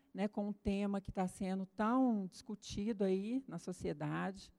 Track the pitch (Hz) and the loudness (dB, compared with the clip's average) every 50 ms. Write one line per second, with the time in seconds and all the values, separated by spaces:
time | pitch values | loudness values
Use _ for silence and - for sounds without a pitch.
0 | _ _ - 185 196 208 - 214 202 208 202 - - 208 196 196 202 202 202 196 | _ _ -4 -2 -2 0 0 0 -2 -2 -2 -2 0 0 2 2 2 0 0 -2
1 | 190 - - 196 185 180 - - 202 185 185 190 185 - _ - 214 220 247 262 | -4 -4 -2 -2 -2 -2 -2 -2 -2 -2 -2 -2 -4 -4 _ 0 2 4 4 6
2 | 262 247 226 202 190 175 - - - - 208 - - - - 208 202 226 226 196 | 6 4 4 2 0 -4 -6 -12 -12 -10 -10 -10 -8 -6 -4 -2 0 0 0 2
3 | 202 190 190 190 196 220 247 269 269 - 165 170 - 185 180 - - 175 160 147 | 4 4 4 2 2 0 -2 -2 -2 -4 -8 -8 -6 -8 -6 -4 -2 -2 -2 -2
4 | 156 147 156 165 180 190 190 190 - - - | -2 -2 -2 0 -2 -2 -4 -8 -12 -20 -20